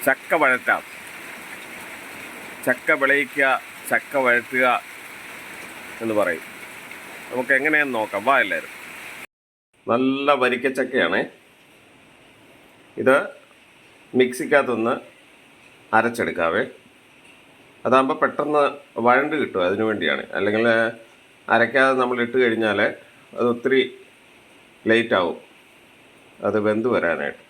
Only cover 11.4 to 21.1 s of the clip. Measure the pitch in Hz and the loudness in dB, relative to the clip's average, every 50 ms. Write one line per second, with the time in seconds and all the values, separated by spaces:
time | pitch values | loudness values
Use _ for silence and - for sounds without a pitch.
11.4 | _ _ _ _ - _ - - - - _ - - - - _ - - - _ | _ _ _ _ -20 _ -20 -20 -20 -20 _ -20 -20 -20 -20 _ -20 -20 -20 _
12.4 | - - - - _ - _ _ - - - - 117 123 131 147 196 214 - - | -20 -20 -20 -20 _ -20 _ _ -20 -20 -10 -2 2 4 4 4 2 -2 -10 -18
13.4 | - _ - - - _ _ _ _ - - - - _ - 120 131 120 123 - | -20 _ -20 -20 -20 _ _ _ _ -20 -20 -20 -20 _ 2 2 2 2 2 -6
14.4 | 160 123 147 143 135 113 123 107 113 117 131 - - - - - - - - - | -2 2 4 4 4 4 0 0 0 0 -2 -4 -6 -16 -20 -20 -20 -20 -20 -20
15.4 | - - - - - - - - - - - 110 113 120 120 117 101 82 80 87 | -20 -20 -20 -20 -20 -20 -20 -20 -10 2 2 4 4 4 0 -2 -2 -2 0 0
16.4 | 85 82 82 101 131 - - - _ - _ _ _ - _ _ _ - - - | 0 2 2 0 -2 -2 -6 -18 _ -20 _ _ _ -20 _ _ _ -20 -20 -20
17.4 | - _ - - - - - - - 113 120 131 131 135 - - - 135 - - | -20 _ -20 -20 -20 -20 -20 -6 -2 2 4 4 4 2 0 0 0 -2 0 -2
18.4 | 147 147 147 147 143 135 - - - - _ - 113 120 123 131 143 151 156 151 | -4 0 2 4 2 2 0 -4 -16 -12 _ 0 4 4 4 4 4 2 0 -2
19.4 | 120 - - 95 90 90 98 101 110 110 107 101 85 78 71 67 - - - - | -2 -2 0 0 0 2 2 2 0 0 0 0 0 0 0 -2 -4 -4 -4 -2
20.4 | 95 101 104 107 113 117 113 113 113 113 117 - - - | 0 0 2 2 4 4 4 4 2 0 -2 -8 -18 -20